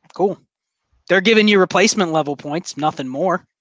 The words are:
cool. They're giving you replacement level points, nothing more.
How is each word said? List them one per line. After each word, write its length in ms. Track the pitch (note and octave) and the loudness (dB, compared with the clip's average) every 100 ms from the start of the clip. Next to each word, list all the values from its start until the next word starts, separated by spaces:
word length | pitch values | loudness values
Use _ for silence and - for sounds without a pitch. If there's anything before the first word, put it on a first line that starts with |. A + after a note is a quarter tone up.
| _ | _
cool. 220 | - G3 E3 _ _ _ _ _ _ - | -4 -4 -4 _ _ _ _ _ _ 0
They're 120 | F#3 | 0
giving 260 | F#3+ A3 G#3+ | 4 4 4
you 140 | G3+ | 4
replacement 500 | F3+ F#3+ A3 G#3+ F3 | 2 2 0 0 0
level 240 | D#3+ D3 | 0 -2
points, 420 | C#3 D3 D#3 - - | -6 -8 -8 -8 -6
nothing 300 | D3+ - C3 | -6 -4 -10
more. 400 | C3+ F#3 F3 _ _ | -4 -4 -4 _ _